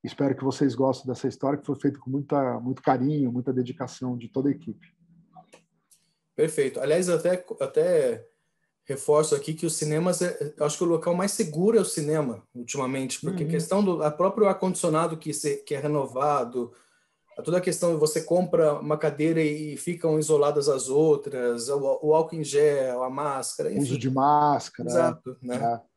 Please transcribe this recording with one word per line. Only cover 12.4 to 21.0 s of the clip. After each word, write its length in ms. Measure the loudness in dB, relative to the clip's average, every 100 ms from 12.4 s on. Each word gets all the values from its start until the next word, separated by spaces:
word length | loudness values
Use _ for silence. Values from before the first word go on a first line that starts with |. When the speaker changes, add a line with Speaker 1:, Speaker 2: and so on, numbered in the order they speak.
| _
Speaker 2:
ultimamente, 680 | -16 -8 -4 -4 -4 -6 -6
porque 220 | -6 -4
Speaker 1:
Uhum. 60 | -2
Speaker 2:
a 20 |
questão 320 | -2 0 2
do, 200 | 2 2
a 80 | -2
próprio 360 | 2 0 4 2
ar-condicionado 680 | 2 -2 0 0 2 0 -2
que 160 | -8
se, 240 | -4 -2 -4
que 100 | -4
é 60 | -4
renovado, 920 | -2 -2 -2 0 2 2 0 -4 -6 -10 _ _ _ _ _ -10
a 40 |
toda 160 | -2 0
a 40 |
questão 320 | 0 -2 0
de 60 | 2
você 220 | 2 0
compra 580 | 0 0 2 4 4 2
uma 180 | -2 0
cadeira 440 | 0 0 0 2
e 360 | 0 -2 -8 -8
ficam 400 | -8 -2 0 0
isoladas 520 | 4 4 4 2 0
as 200 | 0 0
outras, 800 | 2